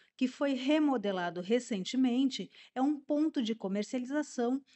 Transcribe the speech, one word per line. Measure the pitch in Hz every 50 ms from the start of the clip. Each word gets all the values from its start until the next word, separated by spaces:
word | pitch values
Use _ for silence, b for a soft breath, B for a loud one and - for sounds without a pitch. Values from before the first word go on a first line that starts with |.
| b b _
que | - 262
foi | 254 - - 294 277 269
remodelado | 247 262 269 302 320 302 285 262 233 196 202 190 180 175 175 170 180
recentemente, | 180 190 233 254 247 - 226 190 180 - - 262 262 247 240 254 277 254 - - 180 b b b b b -
é | 254
um | 262 294 302 294
ponto | - - 302 294 311 311 - 285
de | 226 226 220
comercialização | - - 190 196 208 208 - - 254 247 254 285 302 285 - - 254 233 240 262 277 b b b